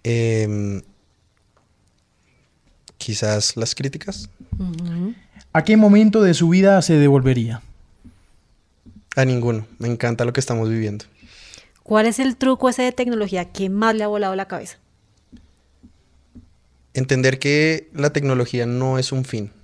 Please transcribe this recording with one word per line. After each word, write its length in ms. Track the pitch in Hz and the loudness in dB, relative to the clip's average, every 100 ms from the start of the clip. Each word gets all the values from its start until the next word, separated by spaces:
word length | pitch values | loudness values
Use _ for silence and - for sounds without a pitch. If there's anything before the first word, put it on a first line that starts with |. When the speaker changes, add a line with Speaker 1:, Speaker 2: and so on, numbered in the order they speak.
| 120 | -4
Speaker 1:
Em, 760 | 117 113 110 107 104 101 98 - _ _ _ _ _ _ _ _ _ _ _ _ _ _ _ _ _ _ _ - _ | -2 0 0 -2 -4 -6 -8 -12 _ _ _ _ _ _ _ _ _ _ _ _ _ _ _ _ _ _ _ -20 _
quizás 600 | - 107 107 107 - - | -10 -4 -2 -2 -2 -4
las 180 | 113 - | -8 -6
críticas. 540 | 135 - - - - _ 262 - | -8 -8 -14 -14 -16 _ -12 -8
Speaker 2:
Ujú. 560 | 185 165 175 170 185 240 _ - _ | -8 -8 -8 -6 -8 -10 _ -20 _
Speaker 3:
¿A 120 | 160 156 | -2 4
qué 100 | 220 | 6
momento 440 | 214 202 214 214 | 8 8 6 4
de 120 | 196 | 4
su 140 | 156 165 | 4 4
vida 320 | 180 190 196 | 4 6 4
se 120 | 156 | 4
devolvería? 680 | 156 143 139 131 123 117 113 - - _ _ - _ _ _ _ _ _ _ - - _ - | 4 6 4 4 0 -2 -8 -14 -20 _ _ -20 _ _ _ _ _ _ _ -20 -20 _ 0
Speaker 1:
A 80 | 131 | 2
ninguno. 420 | 123 120 110 110 - | 2 0 -4 -8 -8
Me 100 | 117 | -6
encanta 340 | 117 120 117 | -4 -4 -2
lo 80 | 120 | -2
que 80 | 127 | -2
estamos 300 | - 117 110 | -2 -2 -2
viviendo. 340 | 113 107 104 - _ - - - - _ _ | -2 -4 -6 -14 _ -20 -20 -20 -20 _ _
Speaker 2:
¿Cuál 220 | - 214 220 | 0 2 2
es 140 | 226 | 0
el 180 | 269 240 | -2 0
truco 320 | 262 262 254 | 0 2 0
ese 140 | 247 | 0
de 80 | 254 | -4
tecnología 520 | 254 247 226 202 180 175 | -2 -4 -2 -4 -4 -6
que 180 | - 196 | -6 -4
más 240 | 196 226 220 | 0 0 0
le 100 | 208 | -2
ha 20 | |
volado 280 | 208 190 190 | -4 -4 -6
la 120 | 190 | -8
cabeza? 300 | 175 - - _ _ _ _ _ - _ _ _ _ - _ _ _ _ - _ _ _ _ _ | -10 -12 -20 _ _ _ _ _ -20 _ _ _ _ -20 _ _ _ _ -20 _ _ _ _ _
Speaker 1:
Entender 440 | 131 131 131 131 131 | -6 -2 2 2 0
que 500 | 143 147 156 160 - | 0 2 2 0 -6
la 180 | 156 143 | -4 -2
tecnología 540 | 147 139 127 120 123 120 | 0 -2 -2 -2 -2 -2
no 320 | 123 131 131 | -2 -2 -2
es 140 | 127 | -2
un 120 | 131 | -4
fin 280 | 127 113 101 _ | -6 -8 -10 _